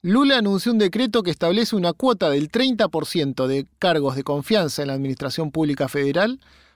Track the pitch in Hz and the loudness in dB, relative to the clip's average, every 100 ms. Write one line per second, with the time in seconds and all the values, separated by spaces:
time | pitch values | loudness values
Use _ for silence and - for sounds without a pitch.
0 | 175 220 285 269 208 196 233 226 202 214 | 2 4 4 4 2 0 0 2 2 2
1 | 254 226 175 151 170 196 233 214 175 165 | 0 0 -2 0 0 2 0 0 0 0
2 | 262 240 170 143 156 240 262 226 202 160 | 0 2 2 0 0 0 0 0 0 -2
3 | 151 180 139 131 131 135 135 _ 185 160 | -4 -2 -2 -2 -2 -2 -4 _ 0 2
4 | 139 131 135 143 143 220 165 - 143 135 | 0 -4 -4 -4 0 0 0 -4 -4 -4
5 | 139 131 139 - 156 156 156 143 139 143 | -4 -4 -6 -4 -4 -2 -2 0 -2 0
6 | 139 147 208 262 _ _ _ | 0 2 0 -2 _ _ _